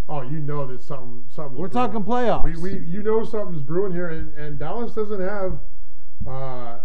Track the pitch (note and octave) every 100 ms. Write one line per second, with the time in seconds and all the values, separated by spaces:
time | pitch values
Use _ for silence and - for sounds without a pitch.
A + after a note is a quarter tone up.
0 | - D3 B2 D#3+ D3 D3 C3+ C3+ - C#3
1 | B2 B2 - - D3 B2+ F#3+ B3 A#3+ G#3+
2 | G3 B3 A#3 D#3+ G3+ E3+ F#3 F#3+ E3 F#3+
3 | G#3 A3 A3 G#3+ G3+ E3 C3+ E3+ G3+ E3+
4 | F3 D#3+ D#3 - D3+ D3 D3+ G#3+ A#3 A3+
5 | G#3 G#3 F#3 G3+ F#3 D#3 - - - -
6 | - - - C3 C3+ B2+ A#2+ A#2